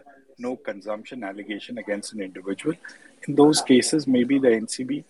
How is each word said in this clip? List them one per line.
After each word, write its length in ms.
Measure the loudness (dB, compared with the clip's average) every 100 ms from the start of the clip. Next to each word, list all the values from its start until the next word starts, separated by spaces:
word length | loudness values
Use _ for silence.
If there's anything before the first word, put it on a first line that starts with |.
| -6 -20 _ -12
no 180 | -8 -8
consumption 640 | -10 -10 -8 -10 -10 -12
allegation 540 | -12 -10 -10 -10 -10 -12
against 380 | -6 -6 -6
an 60 | -10
individual, 520 | -10 -10 -10 -6 -6 -6 -10 -20 -20 _ -2
in 60 |
those 260 | 6 6 6
cases, 460 | 6 4 4 0 2
maybe 320 | 2 4 4
the 120 | 4
N 160 | 4 0
C 160 | -8
B 200 | -6 -8